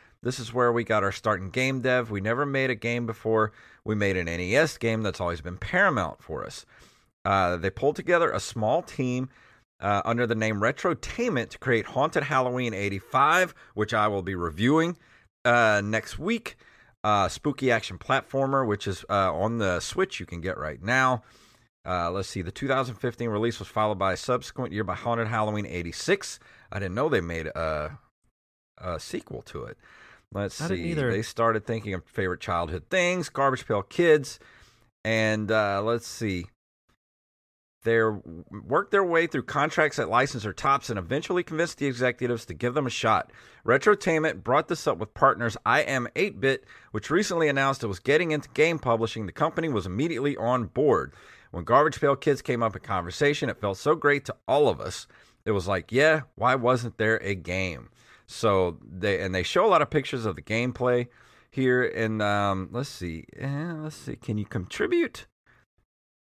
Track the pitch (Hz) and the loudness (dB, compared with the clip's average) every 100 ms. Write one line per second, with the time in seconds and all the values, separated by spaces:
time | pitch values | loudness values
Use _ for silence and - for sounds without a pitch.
0 | _ _ 120 127 117 120 120 117 113 107 | _ _ -6 -6 -4 2 4 4 2 2
1 | 98 - 110 101 95 127 131 135 127 127 | 2 0 0 0 -2 -2 0 0 0 0
2 | 117 101 101 120 143 139 131 113 117 120 | 0 -2 -2 0 0 0 0 -2 -2 -2
3 | 117 107 110 110 107 - - - - 107 | -2 -4 2 4 2 0 -20 -14 -4 0
4 | 101 92 82 85 90 123 160 - 113 113 | 2 2 0 -2 0 2 2 0 -2 0
5 | 104 - 87 87 87 90 - 180 202 131 | -2 -2 -4 -4 -8 -8 -4 2 2 2
6 | 82 - - 76 50 - - - - _ | -2 -6 -10 -10 -10 -12 -18 -20 -20 _
7 | _ _ 98 98 90 87 95 - 139 156 | _ _ 0 2 2 2 -2 0 0 0
8 | - 175 170 - - 117 107 147 180 - | 2 2 2 0 -6 -4 0 0 -2 -4
9 | 127 123 131 _ - _ _ - 98 101 | -2 -2 -6 _ -20 _ _ -8 -2 0
10 | - 117 120 113 110 104 110 123 185 165 | 0 0 0 0 0 0 0 0 -2 -2
11 | - - 240 143 107 - - 117 98 131 | -4 -4 -2 -2 -4 -6 0 0 0 0
12 | 151 160 143 139 127 127 120 98 101 98 | 0 0 0 0 0 0 -2 -2 -2 -4
13 | - 131 143 175 180 - - - 104 110 | 0 4 6 4 2 -4 -12 -4 -2 2
14 | 107 101 90 92 85 76 117 156 165 175 | 2 0 -4 -4 -4 0 2 4 2 -2
15 | _ _ _ _ 120 120 113 104 104 110 | _ _ _ _ 2 6 6 4 2 -2
16 | - - 165 233 - - - - _ _ | -4 -6 -2 -2 -4 -18 -20 -20 _ _
17 | 107 104 92 - 151 139 131 117 - 95 | 0 2 2 0 -4 0 2 2 0 -10
18 | - 135 - 135 135 139 123 101 - 92 | -2 -2 -2 -2 0 0 0 0 -2 -6
19 | - 98 95 80 104 117 101 90 - - | 0 2 2 0 -2 0 0 0 -2 -2
20 | 190 - 92 85 87 - 76 64 95 127 | -4 -4 -10 -8 -6 -6 -6 -6 -2 2
21 | 131 123 - - _ _ _ _ - 90 | 2 2 -4 -20 _ _ _ _ -6 -2
22 | 85 95 92 98 87 - 135 135 127 110 | -2 -4 -6 -6 -8 -6 -2 0 -2 -4
23 | 127 - 117 104 117 113 98 - 107 98 | -6 -4 -4 0 0 -2 -6 0 0 2
24 | 95 90 - 123 - - 123 98 101 - | 0 -2 -2 -2 -2 -8 -6 -4 -4 -4
25 | 120 117 113 113 107 107 104 87 85 - | -2 -2 0 0 0 -2 -4 -6 -6 -6
26 | - 202 - - - - - 104 98 98 | -2 -2 -2 -14 -18 -20 -12 -8 -6 -2
27 | 156 120 85 82 78 - 80 78 76 - | 0 0 0 -4 -6 -4 -4 -4 -6 -10
28 | _ _ _ _ _ _ _ - 92 82 | _ _ _ _ _ _ _ -14 -8 -8
29 | - - - - - 78 55 - - - | -8 -12 -10 -14 -12 -12 -12 -16 -20 -20
30 | - - _ 101 101 - 160 185 170 160 | -20 -20 _ -6 -6 -6 -6 -4 -4 -2
31 | 127 107 113 - 117 110 - 110 104 92 | 0 -2 -4 0 2 2 -2 -6 -4 -8
32 | - - 92 90 - 85 85 90 - 185 | -8 -4 -4 -4 -4 -2 -2 -6 -2 0
33 | 175 180 160 - 139 127 - 104 - - | 2 0 -4 0 0 0 -2 -2 -2 2
34 | 175 151 135 - - - - _ _ _ | 6 6 4 -12 -20 -20 -20 _ _ _
35 | 110 110 110 107 104 110 104 98 107 117 | 0 2 2 2 2 2 2 2 0 0
36 | - - 110 92 - _ _ _ _ _ | -2 -6 -2 -2 -6 _ _ _ _ _
37 | _ _ _ _ _ _ _ _ 113 117 | _ _ _ _ _ _ _ _ 0 2
38 | 113 104 - 82 - 104 80 151 196 202 | 2 0 -8 -16 -14 -14 -2 -2 2 2
39 | 185 165 170 147 - 147 151 - 156 - | 2 2 2 -2 -4 -2 0 2 0 0
40 | 98 113 139 127 101 - 143 139 - 107 | 0 2 2 -2 -8 -4 0 0 0 -6
41 | 85 139 - 175 175 156 170 - 143 120 | -2 -4 -2 -2 -2 -2 -2 -2 -4 0
42 | 127 120 123 117 - 82 123 131 131 - | 0 0 -2 -2 -4 -4 -2 -2 -2 0
43 | 113 104 - - - - - 131 - 202 | 2 2 0 -14 -20 -10 2 4 4 2
44 | - 160 156 95 117 135 165 170 - 90 | 2 2 0 -2 0 0 2 -2 -2 -2
45 | 107 - 135 98 117 - - 131 - 135 | -4 4 4 4 -2 -2 0 2 2 -2
46 | 120 - 196 - 135 135 - - - 110 | -2 -2 -2 0 0 0 -4 -20 -10 -8
47 | - 165 208 175 156 139 135 135 113 95 | 0 0 2 2 2 2 0 0 -4 -4
48 | - 151 175 151 - - 156 165 127 117 | 2 2 4 -2 -4 2 2 2 2 2
49 | 113 117 101 - 156 165 165 117 92 95 | 2 -4 -8 -2 -2 -2 -2 -2 -2 -2
50 | 165 135 143 143 113 123 104 - 147 95 | -2 0 -2 0 0 0 0 2 4 4
51 | 67 - - - - 87 85 123 151 - | 2 -10 -20 -20 -14 -8 4 4 4 2
52 | 143 139 - 143 - 120 113 95 - 95 | 0 2 2 0 0 -2 -2 -4 -6 -6
53 | 87 - 143 - 131 98 101 95 - 160 | -4 0 0 2 -2 -2 -4 -2 0 2
54 | 147 143 - - - 139 143 82 92 - | 2 2 -2 -10 0 4 4 2 -4 -10
55 | - - _ _ - 101 87 95 - 120 | -14 -20 _ _ -2 -2 0 -2 0 4
56 | 151 156 - - 123 135 120 127 117 - | 4 4 -2 0 2 4 4 2 0 0
57 | 110 110 98 98 82 92 92 71 57 _ | 2 2 0 -4 -4 -4 -4 -6 -14 _
58 | _ - - - 113 98 90 82 58 90 | _ -20 -18 -2 2 4 2 0 -12 -4
59 | 101 95 95 92 87 - 214 175 147 156 | -2 0 0 -2 0 2 6 4 4 0
60 | 131 131 110 82 - 110 123 120 123 123 | -2 -4 -4 -4 -4 -2 -2 0 2 2
61 | 120 _ - - _ - 127 127 123 - | 0 _ -20 -20 _ -2 2 4 2 0
62 | 113 110 104 101 101 95 92 117 143 - | -2 0 2 2 2 0 -4 -6 -8 -8
63 | 90 80 - - 135 143 170 160 156 151 | -8 -8 -12 -10 -6 -6 -6 -8 -10 -12
64 | - 113 - 107 101 - 92 - - 349 | -12 -10 -6 -4 -4 -6 -6 -2 0 2
65 | 330 - - _ _ _ _ _ _ _ | 0 -4 -20 _ _ _ _ _ _ _
66 | _ _ _ | _ _ _